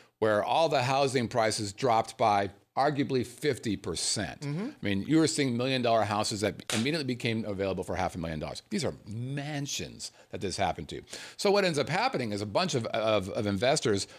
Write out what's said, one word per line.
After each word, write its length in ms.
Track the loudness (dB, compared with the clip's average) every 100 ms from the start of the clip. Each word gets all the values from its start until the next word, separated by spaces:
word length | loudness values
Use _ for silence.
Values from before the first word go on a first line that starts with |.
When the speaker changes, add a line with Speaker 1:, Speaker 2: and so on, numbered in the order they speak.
| -20 _
Speaker 1:
where 260 | 2 4
all 240 | 4 2 4
the 140 | 4
housing 440 | 2 2 2 2 0
prices 460 | 2 2 0 -4
dropped 460 | -2 2 4 2 2
by 320 | 4 4 2 -4 _ 0
arguably 500 | 0 2 0 0 -2
fifty 500 | -2 -2 -2 -2 -4
percent. 640 | -4 -4 -2 -2 -4 -6
Speaker 2:
Mm-hmm. 240 | -6 -6 -6
Speaker 1:
I 180 | -6 -2
mean, 160 | -2 2
you 100 | 4
were 80 | 4
seeing 300 | 2 0 0
million 260 | 0 0
dollar 200 | 2 4
houses 400 | 4 0 0 0
that 200 | -2 -2 -4
immediately 300 | -2 0 0
became 400 | -2 -2 -2 -2
available 380 | -2 -2 -2 -2
for 140 | -2 -2
half 180 | -2
a 40 | -2
million 200 | -4 -4
dollars. 240 | -6 -10 -8
These 140 | -4
are 100 | -4 -6 -10
mansions 1080 | -10 -8 -6 -6 -6 -6 -6 -8 -10 -14 -16 -14
that 100 | -8
this 160 | -6 0
happened 320 | 0 0 -8
to. 100 | -10 -12 -14 -14 -2
So 140 | 2
what 140 | 4
ends 140 | 2 2
up 100 | 0
happening 420 | 0 0 -2 -2
is 80 | -4
a 40 | -2
bunch 280 | 0 0 0
of, 80 | -2
of, 440 | 0 2 2 2
of 160 | -2 0
investors, 600 | 2 2 2 2 0 -2